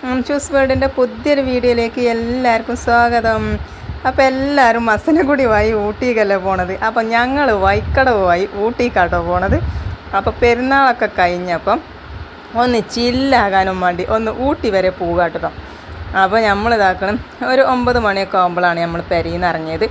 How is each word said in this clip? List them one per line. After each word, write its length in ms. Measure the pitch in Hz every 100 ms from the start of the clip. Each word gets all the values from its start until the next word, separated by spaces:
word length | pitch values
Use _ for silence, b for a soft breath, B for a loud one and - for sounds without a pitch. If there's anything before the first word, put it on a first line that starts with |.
| 254
അംഷൂസ് 400 | 254 247 285 -
വേൾഡിൻ്റെ 340 | 277 269 262 269 269
പുതിയൊരു 460 | 247 220 294 285 262
വീഡിയോയിലേക്ക് 540 | 247 247 233 233 233 240
എല്ലാവർക്കും 640 | 226 226 247 247 226 226 247
സ്വാഗതം. 600 | - 233 240 240 226 220 214 208 - B B - 262
അപ്പോൾ 140 | 262 269
എല്ലാവരും 560 | 262 269 285 240 226 233
മസനഗുഡി 560 | 214 - 320 277 285 254
വഴി 200 | 214 214 220 208
ഊട്ടിക്കല്ലേ 500 | 208 247 226 208 196
പോണത്. 280 | 185 190 180 185 220
അപ്പോൾ 140 | 233 226
ഞങ്ങൾ 320 | 233 247 269 277 208
വൈക്കടവ് 580 | 190 202 - - 262 220 185
വഴി 160 | 175 190 202
ഊട്ടിക്കാട്ടോ 560 | 214 247 240 - 175 175 170
പോണത്. 300 | 180 190 262 339 B B B - 196
അപ്പോൾ 140 | 226 220
പെരുന്നാളൊക്കെ 680 | 240 233 262 277 269 247 208 -
കഴിഞ്ഞപ്പം 600 | 180 180 180 165 196 247 - - - - - - - 226
ഒന്ന് 180 | 247 240 -
ചില്ലാകാനും 840 | 233 240 247 269 254 202 190 190 185 180
വേണ്ടി 200 | 175 - 220
ഒന്ന് 140 | 220 - 262
ഊട്ടി 240 | 294 247 190
വരെ 140 | 185 185
പോകാട്ടോ. 500 | 175 170 170 165 165 - B B B B - 185
അപ്പോൾ 180 | 190 220 220
നമ്മൾ 240 | 202 220 233
ഇതാക്കണം, 380 | 196 180 196 214 - - 254
ഒരു 100 | 262 269 254
ഒമ്പത് 240 | 247 247 220
മണിയൊക്കെ 300 | 196 190 196
ആകുമ്പോഴാണ് 380 | 180 175 180 170 170
നമ്മൾ 160 | 170 170
പെരയിൽ 260 | 170 165 170
നിന്ന് 100 | 180
ഇറങ്ങിയത്. 360 | 160 160 160 226